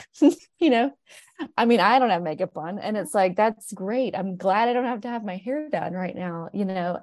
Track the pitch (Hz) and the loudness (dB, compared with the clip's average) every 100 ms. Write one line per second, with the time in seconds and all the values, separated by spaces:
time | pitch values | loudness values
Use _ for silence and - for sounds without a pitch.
0 | - - 302 339 _ - 320 233 277 - | -8 4 4 4 _ 0 4 4 2 -4
1 | _ - - - 302 - 233 233 190 262 | _ -20 -18 -12 -6 0 4 4 6 4
2 | 240 175 170 151 190 160 160 202 208 214 | 4 0 -2 -4 -4 -6 -8 -6 -4 -4
3 | 175 208 190 180 220 220 - 196 190 247 | -2 2 2 2 0 0 -10 -8 -4 -2
4 | 240 - 190 180 190 202 240 247 247 240 | -2 -4 -6 -2 0 2 2 0 -2 -4
5 | 247 233 202 185 190 294 302 165 160 180 | -6 -8 -8 -8 -6 -6 -4 -6 -4 -6
6 | 180 - 180 170 165 202 190 185 175 - | -6 -6 -8 -8 -8 -6 -4 -2 -4 -6